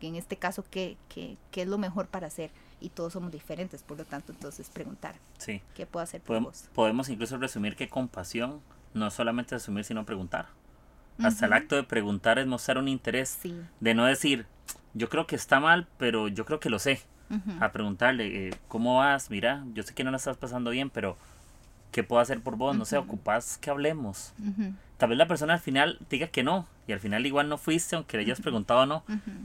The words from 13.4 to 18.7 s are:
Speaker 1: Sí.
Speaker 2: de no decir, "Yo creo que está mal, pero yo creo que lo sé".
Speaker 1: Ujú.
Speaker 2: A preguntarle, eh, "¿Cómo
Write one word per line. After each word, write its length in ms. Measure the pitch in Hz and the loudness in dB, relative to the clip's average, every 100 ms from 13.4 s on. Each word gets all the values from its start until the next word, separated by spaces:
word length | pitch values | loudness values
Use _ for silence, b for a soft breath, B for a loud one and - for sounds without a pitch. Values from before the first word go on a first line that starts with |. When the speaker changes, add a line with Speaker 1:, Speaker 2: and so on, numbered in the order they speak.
Speaker 1:
Sí. 140 | 180 170 170 - | -8 -10 -14 0
Speaker 2:
de 140 | 113 | 4
no 120 | 113 123 | 6 6
decir, 420 | 131 147 131 110 - - - - 110 | 4 2 0 -2 -16 -16 -16 -12 -4
"Yo 140 | 117 | -2
creo 180 | 151 160 | 0 -2
que 80 | 147 | -4
está 240 | - 135 | 4 4
mal, 280 | 151 175 170 - | 8 6 4 -2
pero 280 | 123 110 107 | 0 2 0
yo 180 | 101 110 | -2 -2
creo 140 | 151 | -2
que 100 | 135 | 0
lo 80 | 104 | 0
sé". 220 | 139 135 - - - | 2 0 -4 -20 -6
Speaker 1:
Ujú. 340 | 208 190 170 | -6 -4 -2
Speaker 2:
A 80 | 107 | 0
preguntarle, 760 | - 104 95 120 123 104 98 95 | 0 -2 4 4 4 0 -4 -6
eh, 60 | - | -8
"¿Cómo 300 | - | -8